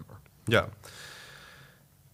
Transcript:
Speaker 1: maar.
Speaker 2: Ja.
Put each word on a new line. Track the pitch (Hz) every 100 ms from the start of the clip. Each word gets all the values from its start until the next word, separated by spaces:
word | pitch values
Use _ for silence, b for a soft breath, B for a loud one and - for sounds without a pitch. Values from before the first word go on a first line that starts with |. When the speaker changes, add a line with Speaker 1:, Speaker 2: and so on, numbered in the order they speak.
| -
Speaker 1:
maar. | - - - -
Speaker 2:
Ja. | 113 - - B B B B B B B B B B B - -